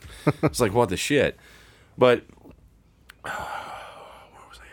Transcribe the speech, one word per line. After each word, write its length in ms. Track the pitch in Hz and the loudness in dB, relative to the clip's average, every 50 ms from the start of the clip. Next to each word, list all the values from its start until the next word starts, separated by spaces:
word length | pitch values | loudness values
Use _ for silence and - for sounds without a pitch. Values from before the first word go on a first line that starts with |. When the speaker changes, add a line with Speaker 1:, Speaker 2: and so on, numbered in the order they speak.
| - - - - - | -14 -20 -12 -4 -2
Speaker 1:
<laughs> 180 | - - - - | -2 0 0 0
Speaker 2:
It's 180 | 151 - - | -2 0 2
like, 120 | 123 104 95 | 0 2 2
what 140 | 120 120 104 | 2 2 2
the 80 | 92 | 0
shit? 400 | 82 - - 143 139 104 73 - - - - - - - - - - - _ _ - | -2 -2 0 2 2 2 2 0 -4 -14 -20 -20 -20 -20 -20 -20 -20 -20 _ _ 4
But, 240 | 127 123 120 113 - - - - - - - - - - _ _ _ _ _ _ _ - - _ - | 4 4 4 4 0 -6 -20 -20 -20 -20 -20 -20 -20 -20 _ _ _ _ _ _ _ -20 -20 _ -12
<sighs> 0 | |
where 100 | - - - - - - - - - - - - - - - - - - - - - - - - - | -12 -10 -10 -10 -10 -10 -12 -12 -12 -14 -16 -16 -18 -18 -20 -20 -20 -20 -20 -20 -20 -20 -20 -20 -20
was 100 | - - | -20 -20
I 80 | - - | -20 -20